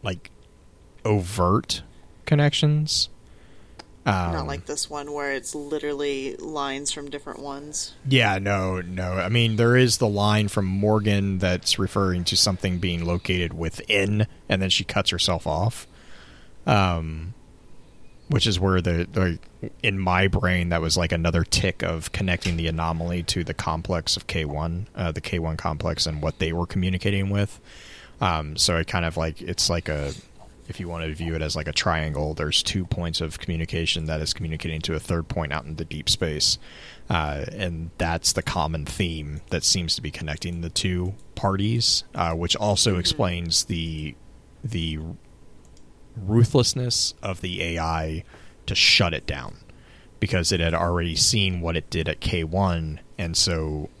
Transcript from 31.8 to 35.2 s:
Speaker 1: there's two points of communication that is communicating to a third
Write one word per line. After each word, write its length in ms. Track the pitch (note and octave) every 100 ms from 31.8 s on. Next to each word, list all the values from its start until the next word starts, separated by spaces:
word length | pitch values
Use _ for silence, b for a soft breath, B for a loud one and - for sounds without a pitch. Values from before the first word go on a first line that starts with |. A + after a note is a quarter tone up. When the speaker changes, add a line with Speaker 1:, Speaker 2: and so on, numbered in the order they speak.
| - D#2+ D#2 D2 D2+ D#2
Speaker 1:
there's 280 | D2+ -
two 220 | - G2+ F2
points 340 | - E2+ D#2+
of 200 | D#2+ -
communication 640 | - E2 D#2+ D#2+ E2 F2 D#2
that 160 | D#2
is 100 | D#2
communicating 460 | - D#2+ D#2+ E2 D#2
to 120 | D#2
a 60 | D#2
third 280 | - E2+